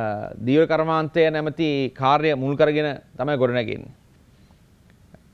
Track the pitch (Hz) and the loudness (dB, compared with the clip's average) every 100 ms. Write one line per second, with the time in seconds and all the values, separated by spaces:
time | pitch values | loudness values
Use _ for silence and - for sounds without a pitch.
0 | 107 104 101 - 113 147 160 156 160 160 | -4 -6 -8 -6 2 2 4 2 0 -2
1 | 156 170 160 156 151 139 160 139 127 - | 0 2 2 0 -4 -2 -2 0 -2 0
2 | 131 147 156 135 135 143 151 151 151 135 | 2 2 2 0 0 2 2 2 -2 -6
3 | - - 135 143 123 123 107 104 - - | -12 -6 -4 0 2 0 -2 -6 -12 -20
4 | _ _ _ _ _ _ _ _ _ _ | _ _ _ _ _ _ _ _ _ _
5 | _ - _ | _ -20 _